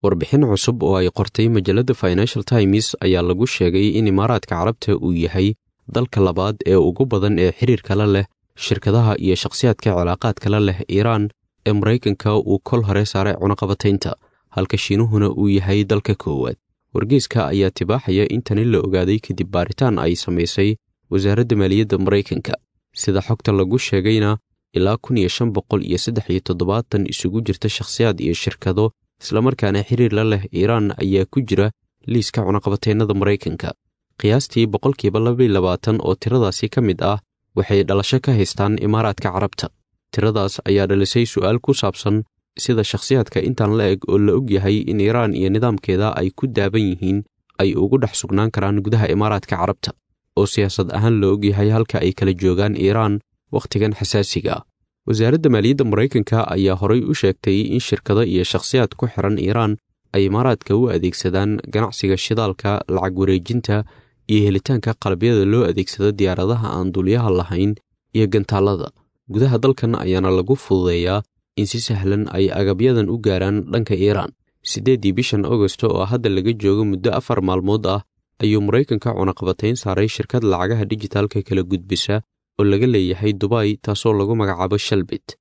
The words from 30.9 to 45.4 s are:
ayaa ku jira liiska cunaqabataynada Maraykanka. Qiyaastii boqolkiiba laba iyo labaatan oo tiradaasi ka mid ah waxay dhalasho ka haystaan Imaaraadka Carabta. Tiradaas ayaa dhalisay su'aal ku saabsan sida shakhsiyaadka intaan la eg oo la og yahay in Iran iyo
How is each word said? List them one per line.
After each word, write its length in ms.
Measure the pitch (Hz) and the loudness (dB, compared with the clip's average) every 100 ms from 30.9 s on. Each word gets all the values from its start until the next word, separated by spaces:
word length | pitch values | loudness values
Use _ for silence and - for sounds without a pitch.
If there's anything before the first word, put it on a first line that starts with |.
| - | -2
ayaa 260 | 98 98 95 | 0 0 0
ku 80 | - | -2
jira 300 | 120 92 104 - _ _ - | -2 0 0 -2 _ _ -2
liiska 360 | 117 104 - | -2 0 -2
cunaqabataynada 720 | 95 101 - 101 - 107 107 | 0 0 0 -2 0 0 0
Maraykanka. 560 | 98 98 101 - 82 - - _ _ _ _ | 0 0 0 -4 -8 -10 -12 _ _ _ _
Qiyaastii 480 | 104 117 135 - 113 | 2 2 0 0 0
boqolkiiba 520 | 101 131 139 104 101 | 2 0 0 0 0
laba 240 | 113 120 | 0 2
iyo 100 | 127 | 2
labaatan 440 | 98 92 90 - 110 | 4 2 0 0 0
oo 120 | - 95 | 0 -2
tiradaasi 520 | - 120 107 - 113 | 0 2 0 0 -4
ka 120 | - | 0
mid 180 | 117 90 | 0 0
ah 180 | 85 104 _ _ _ - | 0 -2 _ _ _ -4
waxay 280 | 98 101 | 0 2
dhalasho 360 | 95 98 98 131 | 2 0 0 -2
ka 120 | 135 | 2
haystaan 420 | 120 95 - 101 107 | 0 0 0 -2 0
Imaaraadka 500 | 104 107 110 98 104 | 0 0 0 -2 -4
Carabta. 360 | 92 95 - - _ _ _ _ | -2 -4 -4 -12 _ _ _ _
Tiradaas 480 | - 107 107 101 - - | -2 0 0 -2 -4 0
ayaa 200 | 101 95 | 2 2
dhalisay 380 | 98 98 120 117 | 2 2 0 0
su'aal 340 | - 92 117 | 0 0 0
ku 80 | - | 0
saabsan 500 | 139 104 - 104 104 110 _ _ - | 0 0 -2 -2 -2 -4 _ _ -12
sida 260 | - 117 | -2 0
shakhsiyaadka 560 | 104 - - 135 110 - | 0 -4 0 0 2 -2
intaan 380 | - 127 107 110 | -2 0 0 2
la 80 | 104 98 | 2 0
eg 80 | - | 0
oo 80 | 101 | 2
la 140 | 104 95 | 4 2
og 160 | 135 | 2
yahay 320 | 98 98 107 | 0 2 0
in 160 | - 101 | 0 0
Iran 320 | 101 117 113 | 0 2 0
iyo 160 | 76 | 0